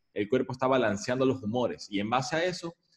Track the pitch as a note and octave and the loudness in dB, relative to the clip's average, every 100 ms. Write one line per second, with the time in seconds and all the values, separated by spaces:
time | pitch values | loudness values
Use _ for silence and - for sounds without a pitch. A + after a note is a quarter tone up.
0 | _ G2 G2+ C3 C3+ B2 C3 C3 A2 G2+ | _ -4 2 2 0 0 2 4 2 0
1 | - B2+ C3 B2 G#2 A#2+ A2+ - - G2+ | -2 2 2 2 -2 0 0 -2 -4 -2
2 | G#2+ B2+ C3 D#3+ F3+ F3+ E3+ - _ | 0 0 0 0 -2 -2 -8 -12 _